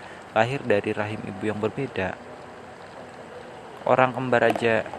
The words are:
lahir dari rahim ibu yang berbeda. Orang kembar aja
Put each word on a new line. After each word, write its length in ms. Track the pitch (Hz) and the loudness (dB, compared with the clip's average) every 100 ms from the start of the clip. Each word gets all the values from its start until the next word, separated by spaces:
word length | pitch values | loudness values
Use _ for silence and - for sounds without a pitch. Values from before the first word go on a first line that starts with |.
| - - - 107 | -14 -16 -2 2
lahir 240 | 113 139 | 2 2
dari 320 | 123 101 107 | 2 2 2
rahim 240 | 107 104 107 - | -2 -2 -4 -6
ibu 240 | 101 104 | -4 -2
yang 80 | 104 | 0
berbeda. 560 | 107 - 135 - 92 - - - - - - - - - - - - - - - - - - | -2 -2 -4 -2 -2 -4 -12 -16 -16 -16 -16 -16 -16 -16 -14 -14 -14 -14 -14 -14 -14 -4 4
Orang 240 | 123 127 | 6 6
kembar 400 | 127 131 120 117 | 4 4 6 6
aja 320 | - 117 110 - | 4 4 4 0